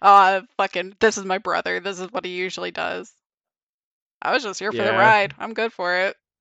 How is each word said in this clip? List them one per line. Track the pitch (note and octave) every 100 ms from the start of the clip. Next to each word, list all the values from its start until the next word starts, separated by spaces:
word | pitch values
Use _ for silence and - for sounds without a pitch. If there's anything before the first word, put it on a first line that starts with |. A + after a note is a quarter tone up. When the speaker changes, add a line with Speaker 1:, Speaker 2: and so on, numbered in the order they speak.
Speaker 1:
"Uh, | G3+ G3+ F#3+ F#3+ F3+ -
fucking, | G3 F3+ F#3 G3
this | A3+ G#3
is | F#3+
my | F#3
brother. | F#3 E3+ F3 F3+
This | F3+ F3+
is | F3+
what | F3+
he | F3+ F3+
usually | F#3 F3+ F3+
does." | E3+ F3 F#3 G3 _ _ _ _ _ _ _ _ _ _ _
I | -
was | B3+
just | A3+ F#3
here | G3
for | G#3+
the | A3
Speaker 2:
Yeah. | -
Speaker 1:
ride. | G#3+ G#3+ G3 -
I'm | G#3+
good | A3 A3+
for | - F3
it. | F3+ G3 - _ _